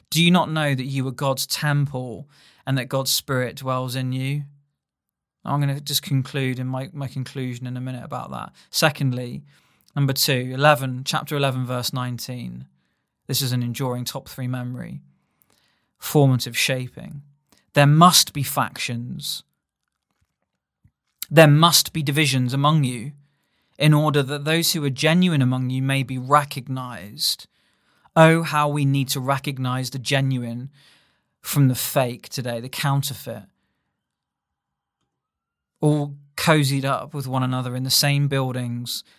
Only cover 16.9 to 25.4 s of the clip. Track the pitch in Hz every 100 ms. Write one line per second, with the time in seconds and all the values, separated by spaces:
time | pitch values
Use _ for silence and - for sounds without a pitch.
16.9 | - - 143 - _ _ _ _ - 143
17.9 | 151 175 - - 147 135 - 117 - -
18.9 | 117 123 135 143 - - _ _ _ _
19.9 | _ _ _ _ _ _ _ _ _ _
20.9 | _ _ _ - 147 156 147 170 143 -
21.9 | 165 151 147 147 131 123 139 143 156 131
22.9 | 123 135 143 _ _ _ _ _ - 151
23.9 | 151 151 143 131 143 143 165 170 160 143
24.9 | 135 156 170 185 151